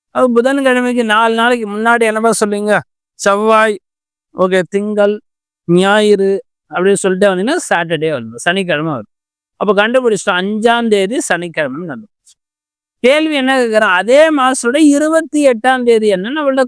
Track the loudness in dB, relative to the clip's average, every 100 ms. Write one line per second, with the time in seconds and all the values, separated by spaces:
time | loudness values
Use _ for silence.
0 | _ -2 2 2 0 0 0 0 0 -2
1 | 0 2 2 2 0 0 -4 -4 0 2
2 | 2 0 0 0 -2 -2 -2 -2 -2 _
3 | _ -4 -2 0 2 2 2 -2 _ _
4 | _ _ _ -2 0 0 0 -4 -2 0
5 | 0 0 _ _ _ _ 0 2 4 2
6 | 2 2 0 -2 -8 _ -10 -2 0 0
7 | 0 0 0 0 -2 -4 -2 -4 -2 -4
8 | -2 -4 -8 -8 -4 -2 -2 -4 -4 -6
9 | -10 _ _ _ _ -6 0 2 2 2
10 | 0 -2 -2 -2 -2 0 0 0 0 0
11 | 0 -4 -4 -4 -4 -6 -6 -6 -10 -12
12 | -16 _ _ _ _ _ _ _ _ -4
13 | 0 0 0 -2 0 0 0 0 2 0
14 | 2 4 4 2 0 0 -2 2 4 4
15 | 2 0 0 0 2 2 0 0 2 2
16 | 2 0 -2 -4 -2 0